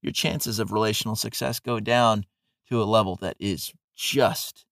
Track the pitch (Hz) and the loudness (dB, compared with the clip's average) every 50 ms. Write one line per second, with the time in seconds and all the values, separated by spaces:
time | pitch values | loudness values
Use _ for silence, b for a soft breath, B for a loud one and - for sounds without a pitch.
0 | - - - - - 160 - 156 - - 110 101 113 98 104 107 110 107 110 - | -6 -4 -4 -2 -2 -2 -2 -2 -4 -4 -2 -4 -4 -2 0 0 2 2 0 -2
1 | - 113 110 110 - 113 113 - 120 131 117 - _ - 120 113 107 110 120 123 | -2 -4 -4 -4 -4 -6 -6 -4 -4 -4 -4 -4 _ -4 -4 -4 0 2 4 4
2 | 120 113 110 104 98 _ _ _ _ _ _ _ _ _ 123 117 107 101 107 110 | 6 4 4 2 -2 _ _ _ _ _ _ _ _ _ 0 0 2 4 4 4
3 | 107 95 92 92 - 90 - _ - - - - - - - _ _ _ _ - | 4 4 -2 -4 -6 -6 -6 _ -4 -4 -2 -4 -6 -10 -12 _ _ _ _ -8
4 | - - - 139 127 - 165 - - - - - _ _ | -6 -2 2 4 4 4 2 0 -8 -10 -12 -18 _ _